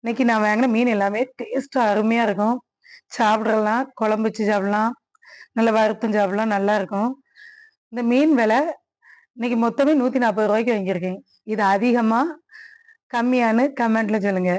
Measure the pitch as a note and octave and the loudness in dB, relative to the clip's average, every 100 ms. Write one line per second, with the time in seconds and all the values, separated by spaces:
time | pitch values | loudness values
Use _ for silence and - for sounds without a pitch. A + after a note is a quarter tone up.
0 | A#3 A#3 A#3+ A3 G#3+ G#3+ B3+ A3 B3 G#3+ | -6 0 2 2 2 2 2 2 2 2
1 | G3 G#3 C4 - A#3+ C4+ C4+ C4+ A3+ G#3 | 0 -2 -6 -6 -6 -6 -4 0 2 2
2 | G#3+ A#3 A3+ F#3+ G#3 B3 _ _ _ - | 2 2 0 0 -2 -2 _ _ _ -20
3 | _ - A3 G#3+ A3 A3 G#3+ A3+ C4+ - | _ -2 0 0 0 0 0 -2 -4 -4
4 | A3 G#3+ A3 - G#3 G#3 G3 G#3 A3 B3 | -2 0 -2 -2 -2 0 0 0 -2 -4
5 | _ _ - - - - A3+ A3 G#3+ A3 | _ _ -20 -20 -10 -2 0 2 0 0
6 | A3+ G#3+ G3+ G3+ A3+ G3+ G3 G#3 F#3 G3+ | -2 0 0 0 -2 0 0 -2 -2 -4
7 | A3+ C4+ _ _ - - - _ _ A3+ | -4 -4 _ _ -20 -20 -20 _ _ -6
8 | A#3 B3 D#4 C#4+ A3 A3+ D#4+ D4+ _ _ | 0 2 2 2 2 2 0 -6 _ _
9 | _ - _ B3 A#3+ A#3 A#3 A#3 C#4 D4+ | _ -20 _ -8 -4 0 -2 0 2 2
10 | B3+ C4+ A#3+ G3+ G#3+ G#3 A#3 A3+ F#3+ F#3 | 2 0 0 0 0 0 0 -2 -2 -4
11 | F3+ F#3+ - _ - G#3+ G3+ G3 A#3+ A#3+ | -4 -8 -14 _ -8 -2 2 2 2 2
12 | A3 A3+ D#4 D4+ _ - - - _ _ | 2 0 -2 -6 _ -20 -20 -20 _ _
13 | _ A#3+ A#3+ B3+ A#3 A3 C#4 C#4 A#3 A3 | _ -4 0 0 2 2 0 0 -2 0
14 | A3 G#3+ G3+ F#3+ F3+ | 0 -2 -2 0 0